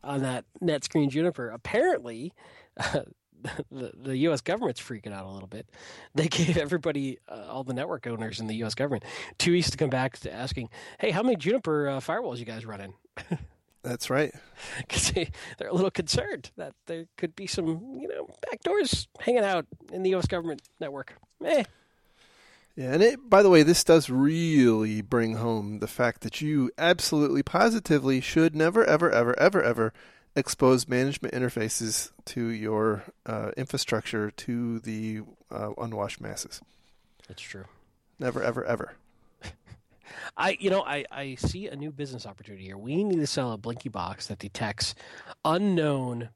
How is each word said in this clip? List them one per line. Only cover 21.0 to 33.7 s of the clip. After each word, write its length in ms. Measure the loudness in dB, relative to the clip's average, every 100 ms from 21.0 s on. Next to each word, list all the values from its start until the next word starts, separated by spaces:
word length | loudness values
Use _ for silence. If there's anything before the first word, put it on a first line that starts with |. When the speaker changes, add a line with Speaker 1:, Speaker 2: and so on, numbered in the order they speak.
| -12 -16 _ _
Speaker 1:
Eh. 200 | 0 0 0 _ _ _ _ _ _ _ -20 _ _ -8
Speaker 2:
Yeah, 140 | -2
and 100 | 6
it, 260 | 6 4 6
by 140 | 8
the 60 | 12
way, 140 | 10
this 200 | 10 6
does 260 | 8 6 8
really 920 | 2 4 4 4 8 8 6 2 -2
bring 320 | 0 0 2
home 460 | 0 -2 -2 -4 -6
the 80 | -8
fact 340 | 0 0 0
that 180 | -8 -6
you 320 | 0 2 0 0
absolutely, 680 | 2 2 2 2 4 2
positively 760 | 0 4 4 2 2 2 4 2
should 340 | 2 4 4 4
never, 300 | 2 4 6
ever, 260 | 6 6
ever, 260 | 4 4 6
ever, 240 | 6 6
ever 320 | 2 2 0 -2 -20 -20 _
expose 540 | -2 -2 4 6 6 4
management 460 | 0 0 -2 -6
interfaces 760 | -2 -2 -2 -4 -4 -4 -4 -6 _ -12
to 200 | -6 -4
your, 560 | -4 -2 2 2 0 -6 -18 -8
uh, 260 | -6 -6 -6
infrastructure 760 | -6